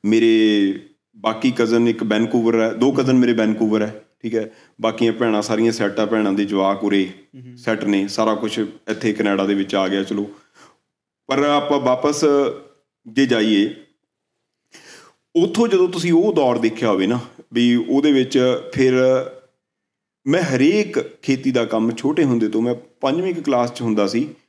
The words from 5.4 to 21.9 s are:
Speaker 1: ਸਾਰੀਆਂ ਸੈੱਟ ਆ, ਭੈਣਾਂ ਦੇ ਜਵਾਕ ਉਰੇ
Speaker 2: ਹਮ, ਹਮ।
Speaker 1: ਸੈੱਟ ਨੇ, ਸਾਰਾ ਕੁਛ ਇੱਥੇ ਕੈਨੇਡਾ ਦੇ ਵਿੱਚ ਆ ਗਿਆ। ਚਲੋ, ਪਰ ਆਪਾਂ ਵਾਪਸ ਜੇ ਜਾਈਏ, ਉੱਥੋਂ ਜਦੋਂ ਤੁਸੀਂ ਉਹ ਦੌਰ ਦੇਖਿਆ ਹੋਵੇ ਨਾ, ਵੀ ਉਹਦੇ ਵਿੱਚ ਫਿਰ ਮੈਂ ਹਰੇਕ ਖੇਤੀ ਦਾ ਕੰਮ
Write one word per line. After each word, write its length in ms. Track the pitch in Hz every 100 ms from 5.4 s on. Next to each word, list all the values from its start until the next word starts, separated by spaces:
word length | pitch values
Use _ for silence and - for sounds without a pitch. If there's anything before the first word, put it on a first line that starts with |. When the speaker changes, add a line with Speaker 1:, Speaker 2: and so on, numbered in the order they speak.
Speaker 1:
ਸਾਰੀਆਂ 300 | 107 110 117
ਸੈੱਟ 280 | 113 104 98
ਆ, 60 | 107
ਭੈਣਾਂ 260 | 113 104
ਦੇ 120 | 98
ਜਵਾਕ 400 | 101 101 95 98
ਉਰੇ 260 | 101 98 92 - _ 131
Speaker 2:
ਹਮ, 40 |
ਹਮ। 160 | 127 123
Speaker 1:
ਸੈੱਟ 280 | 120 110
ਨੇ, 240 | 104 101 98
ਸਾਰਾ 260 | - 110
ਕੁਛ 240 | 107 110 113
ਇੱਥੇ 540 | 107 - - 107 113
ਕੈਨੇਡਾ 340 | 107 107 98 98
ਦੇ 80 |
ਵਿੱਚ 200 | 101 95
ਆ 140 | 98 95
ਗਿਆ। 140 | 98
ਚਲੋ, 280 | 95 104 101 - _ _ - _ _ _ _ _ -
ਪਰ 120 | 135
ਆਪਾਂ 420 | 147 147 143 143
ਵਾਪਸ 440 | 127 127 147 147 156 143 135 - - _ _ _ -
ਜੇ 200 | 113 131
ਜਾਈਏ, 480 | 117 110 104 104 - - _ _ _ _ _ _ _ _ - - - - _ _ 165
ਉੱਥੋਂ 320 | 170 208 233
ਜਦੋਂ 200 | 190 180
ਤੁਸੀਂ 240 | 180 170
ਉਹ 200 | 165 208
ਦੌਰ 260 | 170 131 117
ਦੇਖਿਆ 320 | 113 110 117
ਹੋਵੇ 160 | 95 95
ਨਾ, 140 | 120 120 - -
ਵੀ 220 | 117 120
ਉਹਦੇ 380 | 120 113 135 147
ਵਿੱਚ 260 | 135 127 139 127 123 -
ਫਿਰ 200 | - 131 127 127 131 127 - _ _ _ _ _ _ _ _ 135
ਮੈਂ 160 | 165
ਹਰੇਕ 800 | 170 127 139 208 208 - - -
ਖੇਤੀ 280 | - 131 135
ਦਾ 140 | 123
ਕੰਮ 260 | 113 113 113